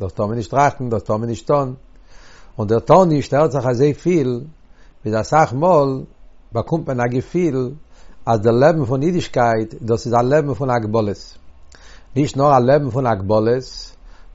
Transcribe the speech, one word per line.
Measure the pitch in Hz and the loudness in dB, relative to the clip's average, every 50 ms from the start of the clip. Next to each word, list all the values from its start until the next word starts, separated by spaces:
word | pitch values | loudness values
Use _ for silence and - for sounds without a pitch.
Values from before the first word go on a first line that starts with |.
דאס | 101 92 - | -10 -8 -6
טאר | - 113 | -4 -4
מען | 101 110 | -4 -4
נישט | 120 107 - | -6 -6 -4
טראכטן, | - 131 143 143 - - 127 123 | 0 2 2 2 0 -2 -6 -4
דאס | 113 104 - | -4 -4 -4
טאר | - 110 | -4 -4
מען | 107 113 117 | -4 -4 -4
נישט | 117 113 - | -6 -6 -2
טון. | - 156 143 139 131 127 - - - - - - - - - - - - - - - - - | -2 0 0 -2 -4 -8 -12 -16 -20 -20 -20 -20 -20 -20 -20 -20 -20 -20 -20 -20 -14 -8 -6
און | 110 98 | -2 0
דער | 110 117 | 0 0
טאר | 110 - 143 175 190 | 4 4 6 6 6
נישט, | 175 156 143 127 - - | 4 2 0 0 0 0
דער | 135 156 | 0 0
האט | 160 | 0
זיך | 120 143 113 | 0 -2 -2
אזוי | 127 127 113 139 151 139 | -2 0 2 2 0 0
פיל, | 147 - 160 185 170 135 127 123 120 135 156 - - - - - - - - - - - | 0 -2 0 0 2 0 0 -2 -6 -8 -12 -18 -20 -20 -20 -20 -20 -20 -20 -20 -12 -6
ווי | 110 107 | -4 -2
דער | 110 107 | -2 -2
סאך | - - 151 160 - 117 | 0 2 2 2 2 0
מאל, | 131 151 180 185 151 143 139 135 131 - - - - - - - - - - - | 0 0 2 4 4 2 0 -2 -6 -10 -12 -18 -20 -20 -20 -20 -20 -20 -8 -6
באקומט | 113 - - 160 165 160 156 | -6 -4 -2 -4 -4 -4 -4
מען | 135 123 | -4 -2
א | 120 | -2
געפיל, | 123 120 131 120 - - 170 180 165 131 131 127 123 143 151 - - - - - - - - - | -2 -2 -4 -4 -4 -2 -2 0 0 0 -2 -4 -6 -8 -12 -18 -20 -20 -20 -20 -20 -20 -8 -2
אז | - 117 113 | 0 0 2
דער | 101 117 117 | 2 2 4
לעבן | 120 131 156 175 160 143 | 6 6 4 4 2 0
פון | 110 131 131 139 | -2 -2 -2 0
אידישקייט, | 170 180 180 - - - 135 120 120 113 110 110 110 - - - | 0 -2 -2 -4 -2 -2 0 0 2 2 0 -2 -6 -8 -10 -4
דאס | 110 117 110 - | -2 -2 -2 -2
איז | 127 113 | 0 0
א | 120 120 | 2 2
לעבן | 123 143 156 151 143 131 | 2 2 2 2 0 -4
פון | 98 139 131 | -4 -4 -2
הגבלות. | 123 120 110 104 104 113 110 101 95 - - - - - - - - - - - - - - - - - - - - | -2 -2 -2 -2 -2 -2 0 -2 -4 -6 -10 -16 -20 -20 -20 -20 -20 -20 -20 -20 -20 -20 -20 -20 -20 -20 -20 -6 -2
נישט | 127 151 139 - | -2 -2 -2 0
נאר | 131 139 147 143 | 0 2 4 4
א | 131 | 4
לעבן | 123 120 139 151 147 135 | 4 4 4 2 2 0
פון | 104 131 135 | -4 -2 -2
הגבלות, | 123 113 104 98 98 107 110 107 113 120 131 127 - - - - - - - - - - - - - - | -2 -2 -2 0 0 0 2 2 2 0 -2 -4 -8 -14 -18 -18 -20 -20 -20 -20 -20 -20 -20 -20 -20 -8